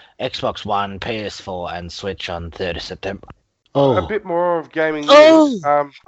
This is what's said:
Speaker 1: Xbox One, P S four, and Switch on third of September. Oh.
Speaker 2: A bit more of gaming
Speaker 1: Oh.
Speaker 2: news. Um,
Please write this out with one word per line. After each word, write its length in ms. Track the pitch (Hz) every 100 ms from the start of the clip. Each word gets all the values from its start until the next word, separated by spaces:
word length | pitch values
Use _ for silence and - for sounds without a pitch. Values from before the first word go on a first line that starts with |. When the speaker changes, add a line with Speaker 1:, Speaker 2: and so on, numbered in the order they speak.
| _ -
Speaker 1:
Xbox 460 | 127 - 120 98
One, 340 | 104 101 101 98
P 180 | 120 110
S 200 | 101 -
four, 280 | - 92 87
and 220 | 87 87
Switch 380 | - 101 92 -
on 200 | 85 85
third 280 | - 92 85
of 40 |
September. 460 | - 90 95 98 - - _ _ _
Oh. 280 | 143 139 127
Speaker 2:
A 60 | 185
bit 160 | 208
more 340 | 190 170 175 170
of 140 | 135
gaming 320 | 156 156 156 147
Speaker 1:
Oh. 380 | 285 208 320 294
Speaker 2:
news. 160 | 220
Um, 280 | 147 147 143 -